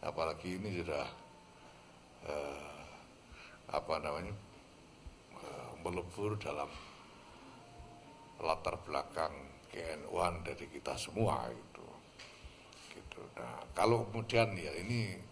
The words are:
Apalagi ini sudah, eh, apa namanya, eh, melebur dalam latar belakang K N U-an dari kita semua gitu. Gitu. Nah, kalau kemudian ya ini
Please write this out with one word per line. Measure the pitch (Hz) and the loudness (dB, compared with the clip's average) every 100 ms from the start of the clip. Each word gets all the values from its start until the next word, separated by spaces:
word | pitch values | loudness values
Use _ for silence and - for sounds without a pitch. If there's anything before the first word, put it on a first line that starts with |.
| 80 | 0
Apalagi | 80 80 78 90 92 | 4 2 2 0 0
ini | 104 90 | 0 0
sudah, | 85 73 69 - - - - - - - - - - - | 2 2 0 -4 -12 -16 -18 -18 -16 -16 -18 -18 -18 -10
eh, | - 73 71 71 73 73 73 - - - - - - - - | -2 -2 -2 -4 -8 -10 -12 -14 -16 -18 -16 -14 -14 -14 0
apa | 69 - 78 | 0 4 2
namanya, | 76 73 92 107 - - - - - - - - - - | 4 0 0 -4 -8 -16 -18 -18 -18 -14 -14 -14 -14 -10
eh, | - 71 62 - | -8 -6 -8 -2
melebur | 82 90 87 87 104 104 | 0 0 -2 0 2 2
dalam | 78 73 71 - - - - - - - - - - - - - - - - - | 0 0 0 -4 -10 -14 -16 -16 -16 -14 -14 -14 -14 -14 -12 -14 -14 -16 -16 -2
latar | 82 80 87 82 - | 4 4 4 0 0
belakang | 71 69 - 80 69 67 - - | 0 0 2 2 2 -8 -12 -8
K | - | -4
N | 82 78 - | -2 -2 0
U-an | 90 87 85 85 | 6 6 4 -2
dari | 71 71 | -4 -4
kita | 69 - 69 | -2 0 0
semua | - 87 110 69 60 | 0 6 6 6 2
gitu. | 58 - - - - - - - - - - - - - - | -4 -8 -12 -12 -12 -14 -14 -14 -12 -14 -14 -16 -16 -12 -12
Gitu. | - - - - | -10 -10 -8 -6
Nah, | - - - - | -6 -6 -6 6
kalau | 104 117 110 | 10 10 6
kemudian | 113 113 120 110 95 | 0 4 8 8 6
ya | 78 73 | -2 -2
ini | 95 120 104 92 95 | 2 4 4 0 -6